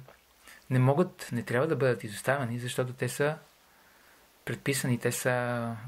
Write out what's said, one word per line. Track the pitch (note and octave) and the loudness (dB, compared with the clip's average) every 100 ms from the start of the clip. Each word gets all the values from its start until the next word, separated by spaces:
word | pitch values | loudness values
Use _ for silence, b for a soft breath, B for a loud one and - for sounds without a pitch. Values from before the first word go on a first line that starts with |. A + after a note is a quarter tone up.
| - - _ _ B B - | -10 -20 _ _ B B 0
не | C3 | 4
могат, | B2+ C#3+ F3+ - - | 6 6 2 -2 -8
не | A#2+ | -6
трябва | A2+ A#2+ D#3 | -2 0 2
да | C#3+ | 2
бъдат | C3+ A2+ | 2 0
изоставени, | A2+ G2+ - C#3 A#2+ A#2+ | -4 -6 -2 0 0 -4
защото | B2 - B2+ | -4 -2 -2
те | B2 B2 | -2 -4
са | - C#3+ D#3 - _ b b b b b b b _ | 0 0 0 -10 _ b b b b b b b _
предписани, | - A#2+ - C3+ C#3+ A#2+ | -10 -6 -2 -2 0 0
те | A#2+ | 0
са | B2 B2+ B2 B2 A#2+ A#2 A#2 | 0 0 0 0 -2 -4 -6